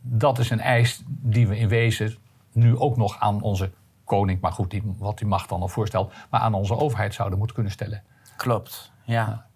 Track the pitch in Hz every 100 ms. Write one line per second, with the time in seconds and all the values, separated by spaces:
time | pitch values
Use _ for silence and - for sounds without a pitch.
0 | 127 117 143 123 120 113 - 120 117 -
1 | - - 120 107 107 107 110 117 117 113
2 | 107 - _ _ _ 117 117 120 143 123
3 | 101 - 104 104 107 95 95 - _ _
4 | - 101 98 92 90 - 92 101 104 92
5 | 101 104 104 92 - 87 95 - 101 92
6 | - - - - 113 101 98 117 147 117
7 | 101 - 98 95 113 - 101 - 101 107
8 | - _ - - 127 113 - - - _
9 | - 117 107 110 -